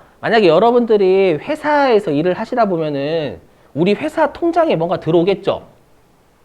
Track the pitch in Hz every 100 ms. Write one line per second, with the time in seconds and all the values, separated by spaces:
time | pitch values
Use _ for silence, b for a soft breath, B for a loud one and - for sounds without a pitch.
0 | b b 135 220 196 156 233 247 233 214
1 | 190 190 190 151 - 302 294 294 277 220
2 | 190 143 175 175 226 247 214 170 156 139
3 | 143 165 143 85 b b b 135 180 202
4 | 302 330 294 - 339 339 320 180 170 180
5 | - 170 175 190 - 113 - _ _ _
6 | _ _ _ _